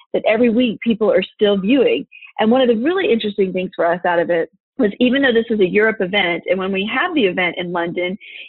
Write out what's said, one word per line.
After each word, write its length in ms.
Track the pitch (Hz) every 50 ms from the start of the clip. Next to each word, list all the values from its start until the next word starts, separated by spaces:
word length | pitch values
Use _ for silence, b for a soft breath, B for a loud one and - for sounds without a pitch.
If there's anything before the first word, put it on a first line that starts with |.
| b b -
that 80 | 185 -
every 220 | - 214 220 247 240
week 320 | 208 247 254 233 180 -
people 320 | - 233 220 208 220 190 -
are 100 | 180 185
still 360 | - _ - 214 202 208 196
viewing. 480 | 185 202 269 277 208 160 117 196 - - B B B B B B
And 120 | 220 220
one 120 | 240 262 262
of 60 | 240
the 140 | 240 214 240
really 300 | 320 370 392 370 - 233
interesting 400 | 226 - 208 202 - 196 185 180
things 180 | 185 185 180 -
for 80 | - 165
us 160 | 170 170 175 -
out 120 | 180 175 170
of 120 | 165 160
it 180 | 175 165 165 - _ _ _ _ _ -
was, 120 | 254 202 - -
even 220 | 247 254 247 277
though 120 | 277 262 226
this 120 | 233 226 226
was 100 | 226 214
a 80 | 190 175
Europe 300 | 180 208 214 220 214 -
event, 440 | 196 175 202 208 190 175 175 160 - -
and 100 | 175 185
when 140 | 185 190 196
we 180 | 190 196 220
have 240 | 226 262 320 359 339
the 120 | 302 214
event 300 | 185 180 190 180 175 - -
in 120 | 175 175
London, 460 | 175 175 170 170 165 180 175 180 190 - B B B B B